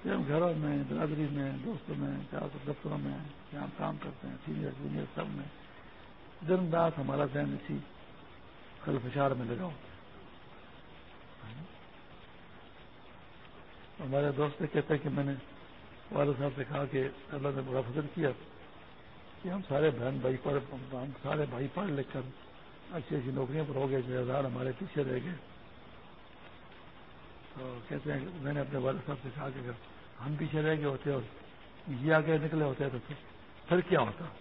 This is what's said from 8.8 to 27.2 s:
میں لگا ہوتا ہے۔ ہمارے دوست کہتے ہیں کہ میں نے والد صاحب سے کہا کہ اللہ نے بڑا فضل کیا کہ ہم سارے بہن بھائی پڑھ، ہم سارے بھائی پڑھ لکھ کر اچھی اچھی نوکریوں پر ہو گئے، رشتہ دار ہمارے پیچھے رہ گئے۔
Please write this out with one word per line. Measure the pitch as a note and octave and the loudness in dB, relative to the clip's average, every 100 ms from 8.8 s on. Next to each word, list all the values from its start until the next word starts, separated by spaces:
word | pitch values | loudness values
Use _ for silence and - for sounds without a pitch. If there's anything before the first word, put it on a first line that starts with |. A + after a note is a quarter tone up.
| - C#3+ B2 C#3 C#3 | 0 0 2 4 4
میں | B2+ A#2 | 4 0
لگا | B2 | 0
ہوتا | F#3 C#3 - | -2 -4 -12
ہے۔ | - - - - - - - - - - - - - - - G#2+ A#2+ E3+ - - - - - - - - - - - - - - - - - - - - - - - | -16 -14 -14 -14 -14 -16 -16 -16 -16 -16 -16 -16 -16 -16 -14 -12 -10 -12 -14 -16 -18 -16 -16 -16 -16 -16 -16 -16 -16 -18 -18 -18 -18 -18 -18 -16 -16 -16 -16 -16 -8
ہمارے | D3 C3+ D3 | 2 6 6
دوست | C3 D3 C#3 D#3+ | 6 2 2 2
کہتے | D3+ C#3+ | 2 4
ہیں | D3+ | 4
کہ | D3 | 4
میں | C3+ | 2
نے | C#3 C#3 - - - - - - - | 2 0 -4 -14 -16 -16 -16 -16 -4
والد | G#3 C#3+ C3 | 4 6 6
صاحب | C#3 C3 | 2 0
سے | C3 | 0
کہا | D3 C#3+ | 0 2
کہ | C#3 C3+ - - | 2 2 -2 -8
اللہ | D3 C#3 C3+ | -2 0 0
نے | C3 | 2
بڑا | B2+ | 0
فضل | A#2 C3 D3 - | 2 0 -2 2
کیا | D3 A#2+ - - - - - - - - - - | 2 2 -8 -16 -16 -16 -16 -16 -16 -16 -16 -8
کہ | F#3+ | -4
ہم | F#3+ F#3+ | -2 2
سارے | C#3 D#3 | 6 6
بہن | B2 A#2+ C3+ | 6 2 2
بھائی | B2+ B2+ | 2 2
پڑھ، | - C#3+ C3 | 4 2 2
ہم | C3+ B2+ C3 C3+ C3 | -8 -6 -4 -4 -4
سارے | C3+ D3+ D3 | 0 2 2
بھائی | A#2+ C3+ | 2 0
پڑھ | - G3+ | 0 0
لکھ | C#3+ C3 | 2 0
کر | C3+ C3 - - - - - - | -2 -4 -8 -14 -16 -16 -16 -6
اچھی | E3+ - D3+ | -6 0 0
اچھی | B2+ | 2
نوکریوں | C3+ C3 D3 D3 | 0 2 2 0
پر | C3 | 2
ہو | C3+ | 4
گئے، | C3+ | 4
رشتہ | B2 B2+ B2 | 2 2 2
دار | C3+ | 2
ہمارے | C3+ B2+ C3 B2 | 2 2 0 0
پیچھے | F#3+ - | -2 0
رہ | C3+ B2+ | 2 2
گئے۔ | C3+ E3 - - - - - - - - - - - - - - - - - - | 0 -6 -8 -16 -16 -16 -16 -16 -16 -16 -18 -16 -16 -16 -16 -16 -16 -16 -16 -16